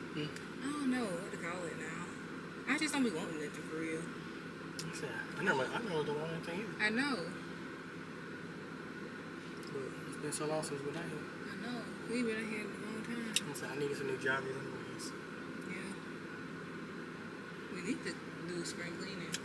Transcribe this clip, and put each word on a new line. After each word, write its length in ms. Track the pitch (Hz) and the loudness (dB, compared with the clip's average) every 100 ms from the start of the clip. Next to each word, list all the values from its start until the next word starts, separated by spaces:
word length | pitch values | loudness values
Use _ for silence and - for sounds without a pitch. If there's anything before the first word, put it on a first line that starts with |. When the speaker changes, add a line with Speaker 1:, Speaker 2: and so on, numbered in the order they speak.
| - 156 | -4 -2
Speaker 1:
Hmm. 100 | 151 - - - | -2 -2 -6 -4
Speaker 2:
I 80 | 277 | 0
don't 200 | 302 269 | 2 6
know 120 | 254 | 6
what 280 | 220 170 170 | 4 2 -2
to 60 | - | -2
call 260 | 170 180 165 | -2 0 -2
it 100 | 156 | -2
now. 960 | 160 165 - - - - - - - | -2 -2 -4 -4 -6 -6 -6 0 4
I 40 | 294 | 6
just 160 | 302 | 6
don't 100 | 277 | 6
be 60 | 240 | 6
wanting 240 | 160 - 151 | 6 2 0
nothing 200 | 147 165 - | -2 -2 -2
for 60 | 160 | 0
real. 220 | 160 160 170 - - - - - - - | 2 0 0 -4 -4 -6 -6 -6 -4 -4
Speaker 1:
Like 160 | - - | -2 -2
I 20 | |
said, 120 | - - - - | -2 0 -2 4
I 40 | |
never, 180 | - 135 | 6 8
I 160 | 127 - | 6 2
never 200 | 220 160 | 2 4
don't 160 | 147 147 | 4 2
want 100 | 160 | 2
anything 260 | 165 170 175 | 0 0 0
either. 200 | 214 165 214 | 0 4 4
Speaker 2:
I 40 | |
know. 280 | 226 285 220 165 - - - - - - - - - - - - - - - - - - - - - - - - | 6 4 2 0 -4 -4 -6 -6 -6 -6 -6 -6 -6 -6 -6 -6 -6 -6 -6 -6 -6 -6 -6 -6 -6 -6 -6 -4
Speaker 1:
But 100 | 135 127 - - | -2 -2 -4 -4
it's 100 | - | -2
been 140 | 147 | 0
so 120 | 147 151 | 2 4
long 160 | 156 | 4
since 160 | 151 135 | 2 0
we've 120 | 143 | 0
been 80 | 160 | 0
out 80 | 165 | 0
here. 160 | 151 - - - | -2 -2 -4 -4
Speaker 2:
I 40 | - | -2
know. 180 | 240 240 - - - | -2 0 -2 -2 0
We've 160 | 240 233 | 4 4
been 140 | 220 | 2
out 100 | 220 | 0
here 160 | 214 202 | 0 -2
a 140 | - 208 | -2 -2
long 140 | 220 | -2
time. 240 | 220 233 226 - - | -2 0 4 4 4
Speaker 1:
I 20 | |
said, 160 | 139 - | -2 0
I 40 | 143 | 2
needed 200 | 139 135 | 2 2
some 100 | 135 | 2
new 100 | 127 | 2
joggers 380 | - 123 131 131 | 4 4 2 0
anyways. 500 | - - - - - - - - - - - | -2 -4 -4 -4 -4 -4 -6 -6 -6 -4 -4
Speaker 2:
Yeah. 220 | - - - - - - - - - - - - - - - - - - - - 180 | -4 -4 -4 -4 -6 -6 -6 -6 -6 -6 -6 -6 -6 -6 -6 -6 -6 -6 -6 -6 -2
We 40 | |
need 160 | 175 - - | 0 0 0
to 40 | - - - 170 | -4 -6 -4 -2
do 180 | 175 - | -2 0
spring 280 | - 170 165 | -2 -2 -2
cleaning. 320 | 196 185 165 - | -2 -2 -2 0